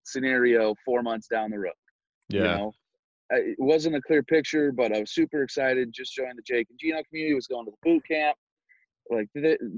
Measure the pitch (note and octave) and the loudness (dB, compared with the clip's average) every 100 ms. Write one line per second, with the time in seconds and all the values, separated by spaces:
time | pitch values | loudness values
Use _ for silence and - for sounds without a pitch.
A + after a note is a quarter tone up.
0 | - C3+ C3 C3 B2 A#2 A2 G#2+ - B2 | -8 -4 0 4 6 6 4 0 -2 -2
1 | A#2+ A2+ - A2+ A2 G#2 F#2 - _ _ | 0 -6 -4 -4 -2 -4 -6 -8 _ _
2 | _ _ _ G2+ F2+ E2+ G#2 - _ _ | _ _ _ 0 0 0 -4 -10 _ _
3 | _ _ _ B2 F#2+ - C3+ D#3 D#3+ D3+ | _ _ _ -2 0 -2 2 2 2 -2
4 | - D#3 C3 D#3+ C#3 D#3 C#3+ B2+ A#2 G#2+ | 2 2 4 2 2 0 0 0 0 0
5 | G#2+ - D#3+ D3+ C3+ - C3 B2+ B2 A2+ | -2 0 0 0 -4 -2 0 0 -2 -6
6 | B2+ - B2+ B2 A2+ A#2+ A2+ A#2+ D#3+ D#3+ | -12 -8 -8 -10 -4 -2 -2 _ -4 -4
7 | D3+ D#3 D#3 C#3 - B2 A2+ G#2 E3 E3 | -6 -6 -2 -2 -2 -8 -8 -4 0 0
8 | - D#3 D3+ D3 _ _ _ _ _ _ | 0 -2 0 -2 _ _ _ _ _ _
9 | - A#2 G#2 D3 D#3 D#3+ A2 | -4 -4 -4 -2 0 2 -2